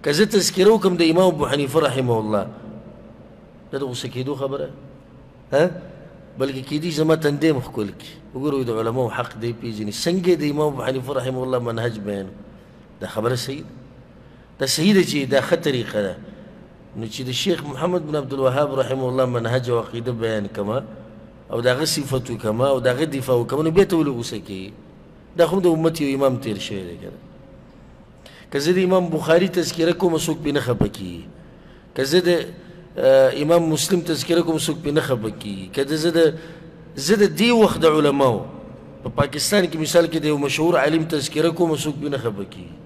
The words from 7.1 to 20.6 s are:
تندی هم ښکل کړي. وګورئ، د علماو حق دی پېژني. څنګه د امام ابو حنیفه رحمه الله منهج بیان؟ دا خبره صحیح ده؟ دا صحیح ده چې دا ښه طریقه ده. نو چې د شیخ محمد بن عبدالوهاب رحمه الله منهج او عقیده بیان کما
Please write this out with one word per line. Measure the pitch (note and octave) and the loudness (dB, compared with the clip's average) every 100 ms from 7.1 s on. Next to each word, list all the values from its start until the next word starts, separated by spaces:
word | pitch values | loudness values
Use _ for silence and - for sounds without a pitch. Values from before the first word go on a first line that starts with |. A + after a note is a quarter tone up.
تندی | D#3+ D3+ C#3+ D#3+ | 4 2 2 2
هم | C#3 | 2
ښکل | - - G2+ | -4 -6 -6
کړي. | - - - - | -8 -18 -20 -16
وګورئ، | C3 D3 C#3 B2 | -6 -4 -2 -2
د | A2 | -2
علماو | A2+ B2 A#2+ | -2 0 -2
حق | B2+ A#2+ G#2+ | -4 -8 -6
دی | A#2 A#2 | -8 -6
پېژني. | A#2+ G#2+ G#2 G#2 | -10 -6 -6 -4
څنګه | E3+ F#3 F3+ | -2 0 2
د | E3+ D3 | 2 2
امام | D3 D3+ | 0 0
ابو | C3 | 0
حنیفه | A#2 C3+ B2+ | -4 -4 -4
رحمه | C3+ B2 C3 | -4 -4 -4
الله | B2+ B2+ | -2 -2
منهج | A#2+ A2+ A#2+ G#2+ | -2 -2 -4 -4
بیان؟ | G#2 G2+ F#2+ - - - - - - - | -6 -6 -8 -14 -20 -20 -20 -20 -20 -14
دا | - | -8
خبره | - A2+ | -4 -2
صحیح | B2 C3 C#3 | -2 -6 -10
ده؟ | E3 - - - - - - - - - | -12 -18 -20 -20 -20 -20 -20 -20 -20 -6
دا | C3+ | -4
صحیح | - F3+ | 2 4
ده | G3 | 6
چې | F3 D3 C3 | 4 0 2
دا | C3+ | 0
ښه | B2+ E3 | 2 0
طریقه | D#3+ B2+ G#2+ G#2+ | 0 -2 -2 -4
ده. | G2 F2+ - - - - - - - | -4 -6 -14 -18 -20 -20 -20 -20 -16
نو | - A2 | -12 -10
چې | A#2 B2+ | -8 -6
د | |
شیخ | B2 G3 E3 C#3+ | -4 -2 -2 -4
محمد | C3 E3 F3+ D3+ | -4 -2 -2 -2
بن | D3+ | -6
عبدالوهاب | C3 C3+ C3 B2+ C#3+ C3 | -4 0 2 2 0 0
رحمه | A#2+ C3+ B2+ | 0 0 0
الله | B2+ B2+ | 0 0
منهج | A#2+ A2+ B2+ B2 | 0 0 -2 0
او | A#2+ | -2
عقیده | A2+ A#2 A#2+ | -2 -6 -6
بیان | A#2 A2+ G#2+ G2+ | -4 -2 -2 -4
کما | - | -6